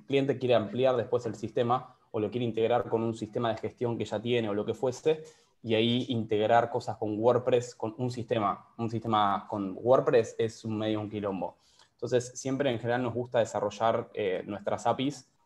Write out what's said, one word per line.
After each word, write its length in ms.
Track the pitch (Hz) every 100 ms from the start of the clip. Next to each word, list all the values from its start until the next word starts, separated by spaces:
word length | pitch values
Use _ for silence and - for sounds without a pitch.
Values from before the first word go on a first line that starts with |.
| -
cliente 320 | 135 135 113
quiere 180 | 123 113
ampliar 400 | 104 117 131 123
después 300 | 101 120 113
el 100 | 101
sistema 640 | 107 131 120 131 - _ _
o 80 | 113
lo 100 | 104
quiere 160 | 120 117
integrar 440 | 110 113 120 110
con 120 | 113
un 120 | 117 117
sistema 340 | 107 123 117
de 80 | 110
gestión 400 | 104 - 120 113
que 80 | 104
ya 160 | 104
tiene 280 | 120 120 110
o 40 |
lo 120 | 104 101
que 80 |
fuese, 500 | 110 131 123 156 160 - - _ _
y 120 | 113 110
ahí 300 | 117 123 -
integrar 600 | 117 107 104 107 117 117
cosas 280 | 120 117 107
con 200 | 107 107
WordPress, 580 | 117 123 127 123 123 -
con 200 | 110 -
un 140 | 127
sistema, 560 | 120 - 117 101 85 - -
un 120 | 113
sistema 580 | 117 113 107 101 98 -
con 280 | 107 95 92
WordPress 560 | 110 131 143 127 113 -
es 280 | 113 - 113
un 120 | 107
medio 220 | 110 107
un 100 | 104
quilombo. 480 | 107 101 95 87 - _ _ _
Entonces, 380 | _ 123 123 123 -
siempre 340 | 135 135 139
en 100 | 117
general 240 | 117 120
nos 100 | 123
gusta 260 | 117 123 120
desarrollar, 720 | 110 104 104 - 113 113 117
eh, 300 | - 101 92 92
nuestras 420 | 101 - 104 120
apis 440 | 117 135 143 - _